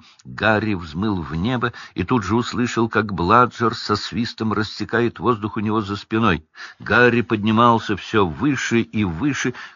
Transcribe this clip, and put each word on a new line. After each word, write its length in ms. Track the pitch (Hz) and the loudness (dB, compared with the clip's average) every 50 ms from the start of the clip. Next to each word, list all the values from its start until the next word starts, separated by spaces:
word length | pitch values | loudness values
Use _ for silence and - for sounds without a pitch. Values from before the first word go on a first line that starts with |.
| - - _ _ - | -10 -16 _ _ -20
Гарри 500 | 65 64 - 98 110 110 104 113 107 101 | -16 -8 -2 0 2 2 2 0 -2 -4
взмыл 480 | 87 87 80 71 87 104 110 101 90 | -4 -6 -8 -6 -4 -2 -2 -2 -2
в 120 | 78 67 76 | -4 -6 -4
небо 380 | 80 92 120 131 120 123 117 - - - - - | -4 -2 -2 -2 -2 -2 -4 -6 -8 -16 -10 -8
и 100 | - 92 | -6 -2
тут 180 | - 131 120 | 0 0 0
же 140 | 95 92 107 | 0 0 0
услышал, 520 | 120 113 - - 104 120 110 - 117 113 113 | 0 0 -2 -2 -4 -4 -2 0 0 0 0
как 260 | - 110 110 104 98 | 0 0 -2 0 -2
Бладжер 600 | 82 87 90 110 123 123 113 - - 117 113 110 | -2 2 4 6 6 4 4 2 -2 -2 -2 -2
со 220 | - - - 104 | -4 -4 -2 -2
свистом 560 | 101 - - - 113 120 - - - 113 110 | -2 -4 -4 -6 -4 -4 -4 -6 -4 -4 -2
рассекает 680 | 104 107 107 - - - 104 92 - 117 120 113 - - | 0 -2 -2 -4 -6 -8 -6 -2 0 0 0 0 -2 -2
воздух 380 | 82 117 120 101 104 104 - | -2 -2 0 0 -4 -6 -4
у 40 | 113 | -4
него 200 | 104 107 107 113 | -2 0 0 0
за 160 | 104 98 101 | -2 -2 -6
спиной. 500 | 98 - - 110 113 117 104 82 76 - _ _ - - - - - | -8 -4 -2 0 2 2 2 2 0 -2 _ _ -20 -18 -18 -18 -12
Гарри 440 | - - 104 120 123 123 117 120 | -2 2 4 6 6 6 6 4
поднимался 720 | 113 - 117 107 101 110 107 110 120 120 117 110 - - 104 | 2 0 -2 0 2 2 4 6 6 6 4 4 2 -2 -4
всё 300 | - - - - 107 101 | -4 -4 0 2 2 2
выше 560 | 85 73 139 147 151 135 - - - 117 117 | 2 0 -2 -2 -2 -2 -2 -2 0 0 0
и 220 | 113 117 - 110 104 | 0 0 -2 -2 0
выше, 500 | 90 80 80 131 147 127 - - 127 - - - - - | 0 -2 -2 -2 -2 -2 -2 -4 -4 -6 -8 -12 -18 -20